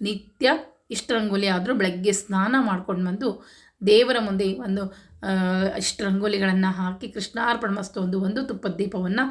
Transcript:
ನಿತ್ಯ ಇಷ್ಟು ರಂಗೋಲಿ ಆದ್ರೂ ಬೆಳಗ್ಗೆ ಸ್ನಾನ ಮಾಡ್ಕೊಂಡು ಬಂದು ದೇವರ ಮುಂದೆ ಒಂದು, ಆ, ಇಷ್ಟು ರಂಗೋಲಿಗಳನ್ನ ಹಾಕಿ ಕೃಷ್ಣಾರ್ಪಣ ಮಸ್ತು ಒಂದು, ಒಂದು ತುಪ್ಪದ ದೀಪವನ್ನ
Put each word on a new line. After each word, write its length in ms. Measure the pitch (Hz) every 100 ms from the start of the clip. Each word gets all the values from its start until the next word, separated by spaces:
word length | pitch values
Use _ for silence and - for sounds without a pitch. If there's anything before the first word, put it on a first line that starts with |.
ನಿತ್ಯ 500 | 202 196 - - 254 320 - _ -
ಇಷ್ಟು 220 | - -
ರಂಗೋಲಿ 340 | 233 214 196 196
ಆದ್ರೂ 280 | 180 202 233
ಬೆಳಗ್ಗೆ 360 | 185 175 202
ಸ್ನಾನ 440 | 196 - 190 208 262
ಮಾಡ್ಕೊಂಡು 460 | 220 185 190 185 185
ಬಂದು 420 | 202 247 175 - - - - 202
ದೇವರ 280 | 214 254 240
ಮುಂದೆ 340 | 214 190 190
ಒಂದು, 380 | 247 214 196 190 - - -
ಆ, 40 | 196 190 185 185 196 196
ಇಷ್ಟು 260 | 190 -
ರಂಗೋಲಿಗಳನ್ನ 640 | 202 190 208 196 190 185 190
ಹಾಕಿ 380 | 185 185 190 -
ಕೃಷ್ಣಾರ್ಪಣ 600 | 208 190 233 240 233 214
ಮಸ್ತು 320 | 202 190 214
ಒಂದು, 200 | 180 190
ಒಂದು 260 | 190 214 269
ತುಪ್ಪದ 280 | 196 196 190
ದೀಪವನ್ನ 440 | 196 185 180 220 269